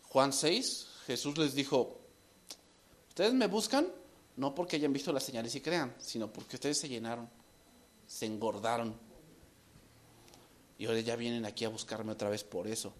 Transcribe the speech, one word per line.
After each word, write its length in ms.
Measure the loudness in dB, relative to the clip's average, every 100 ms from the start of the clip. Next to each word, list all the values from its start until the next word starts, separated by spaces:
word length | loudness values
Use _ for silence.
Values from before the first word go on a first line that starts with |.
| 4
Juan 240 | 6 6
seis, 540 | 4 4 4 0 -6 -10 -14 -4
Jesús 300 | -2 -2 2
les 180 | 2 2
dijo, 420 | 2 2 2 -4 -20 -20 -20 -20 -16 -16 -16 -20 -20 -20 -14
"Ustedes 260 | 2 4
me 140 | 6 4
buscan 400 | 2 4 4 2 -2 -18 -20 -16 -2
no 180 | -2
porque 220 | 0 -2 2
hayan 160 | 2
visto 220 | 2 2
las 100 | 0
señales 320 | -2 -4 -4 -4
y 60 |
crean, 340 | -2 0 -2 -6
sino 320 | -8 -4 -4
porque 260 | -6 -10 -4
ustedes 200 | -2 -2
se 120 | -2
llenaron, 400 | -6 -4 -6 -8 -16 -20 -20 -20 -20 -20 -20 -16
se 180 | -6 -4
engordaron. 680 | 0 -2 0 0 0 -2 -6 -16 -20 -20 -20 -20 -20 -20 -20 -20 -20 -20 -20 -20 -20 -20 -20 -20 -6
Y 80 | 0
ahora 140 | 0
ya 160 | 0 -2
vienen 300 | -2 -2 -4
aquí 180 | -4
a 60 | -4
buscarme 420 | -4 -8 -6 -4
otra 180 | -2 0
vez 140 | -2
por 240 | -2 -4 -4
eso. 260 | -4 -6